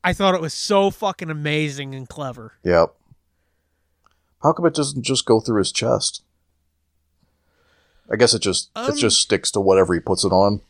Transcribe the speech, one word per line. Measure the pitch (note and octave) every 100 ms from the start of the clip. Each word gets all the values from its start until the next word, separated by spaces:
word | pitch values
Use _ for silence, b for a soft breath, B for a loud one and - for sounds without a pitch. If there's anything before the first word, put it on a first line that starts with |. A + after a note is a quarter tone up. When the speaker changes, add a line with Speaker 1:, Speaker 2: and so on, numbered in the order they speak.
Speaker 1:
I | F3+
thought | F3 G3 F#3
it |
was | D#3+
so | - - G3+ G3
fucking | - G3+ F3+ E3
amazing | D#3 D3 D3+ D3+ C#3 C3+ C3+
and | B2+
clever. | - C3+ A#2+ A2+ _
Speaker 2:
Yep. | F2+ F2 E2 _ _ _ _ _ _ _ _ _ _ _ _ _ _ _
How | C#3+
come | E3 E3
it |
doesn't | D#3 C#3+ C#3+
just | A#2+ C3 -
go | A2
through | A#2 G#2+
his | F#2
chest? | - A#2+ A2 - - _ _ _ _ _ _ _ _ _ _ _ _ _ _ _ _ _ _ _
I | G#2+
guess | F#2+
it | G#2+
just, | G2 F2+ - -
Speaker 1:
Um, | B3
Speaker 2:
it | D4
just | A2 -
sticks | - G2 -
to | G#2
whatever | G2 F#2+ F2
he | F2
puts | - F#2 G2
it |
on. | F#2 G2+ G#2